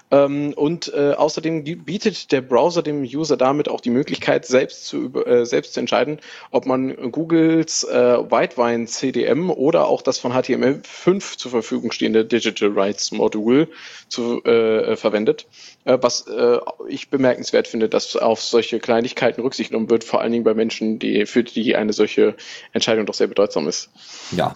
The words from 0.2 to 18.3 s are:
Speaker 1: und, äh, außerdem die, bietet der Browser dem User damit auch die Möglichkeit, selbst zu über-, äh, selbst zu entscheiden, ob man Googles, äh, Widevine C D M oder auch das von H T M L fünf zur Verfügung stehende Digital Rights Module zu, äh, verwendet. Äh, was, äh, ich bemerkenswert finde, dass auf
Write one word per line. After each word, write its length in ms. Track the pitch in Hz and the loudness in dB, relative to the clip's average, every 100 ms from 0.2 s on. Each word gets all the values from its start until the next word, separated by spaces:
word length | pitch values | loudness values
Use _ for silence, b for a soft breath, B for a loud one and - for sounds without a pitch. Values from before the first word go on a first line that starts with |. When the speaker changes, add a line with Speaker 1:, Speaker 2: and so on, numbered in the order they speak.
| 139 143 147 - | 4 0 -4 0
Speaker 1:
und, 380 | 147 170 - | -2 -2 -4
äh, 200 | 143 143 | 0 2
außerdem 500 | - 151 - 160 160 | 2 0 -2 -4 -4
die, 120 | 147 175 | -6 -10
bietet 560 | - 202 214 - - | -8 -4 -4 -4 -2
der 100 | 135 | -2
Browser 420 | 131 120 165 170 | 2 2 2 0
dem 180 | 151 147 | -2 -2
User 360 | 123 139 151 123 | -4 -2 0 2
damit 320 | 127 147 120 | 2 2 -2
auch 120 | 120 | -4
die 80 | 123 | 0
Möglichkeit, 560 | 123 156 - - 143 135 | 0 0 -4 0 -2 2
selbst 400 | 127 - - - | 2 2 -6 -10
zu 120 | 143 | -8
über-, 280 | 127 131 123 | -4 -4 2
äh, 200 | 123 - | 2 2
selbst 260 | 143 - | -2 -2
zu 60 | - | -6
entscheiden, 400 | 123 107 135 156 B B B | -2 0 0 -4 B B B
ob 160 | 127 131 | -2 0
man 440 | 131 131 - 123 | 0 -2 -6 -6
Googles, 720 | 147 165 165 160 165 160 - | -4 2 4 4 2 0 -4
äh, 340 | - 127 123 120 | 0 2 4 4
Widevine 680 | 113 117 175 - 117 117 113 | 2 2 2 0 0 0 -4
C 260 | - 131 | -4 -2
D 120 | 120 | 0
M 260 | 110 135 185 | 2 2 0
oder 380 | - 143 165 143 | 0 2 4 2
auch 160 | 135 | 0
das 160 | - - | -2 -2
von 160 | 123 127 | -2 0
H 80 | |
T 100 | 127 | 0
M 80 | 117 | 0
L 200 | 123 151 | 0 0
fünf 540 | - - 175 196 - - | -8 -4 0 0 -2 -12
zur 120 | 127 | -4
Verfügung 420 | 120 - 123 117 | -4 -2 -4 -4
stehende 320 | - 117 110 | -2 0 2
Digital 460 | 110 117 110 - 104 | 2 0 0 0 0
Rights 420 | 101 98 101 - | 2 0 -2 -6
Module 560 | 107 110 107 110 135 160 B B B B | -2 -2 0 2 4 2 B B B B
zu, 360 | - 117 120 | -6 -4 -2
äh, 520 | - 117 110 110 113 110 | 2 2 4 2 0 0
verwendet. 520 | 110 104 120 156 - B B B - | 0 0 0 -2 -6 B B B 0
Äh, 120 | 127 | 2
was, 280 | 120 - - | 2 -2 -6
äh, 320 | 110 120 120 - - - | 0 2 2 0 -10 -10
ich 220 | 135 - | -10 -4
bemerkenswert 580 | 139 127 120 - 117 - | 2 2 2 0 0 0
finde, 220 | 117 110 | -2 0
dass 260 | 107 - - | 0 -2 0
auf 260 | 117 | 0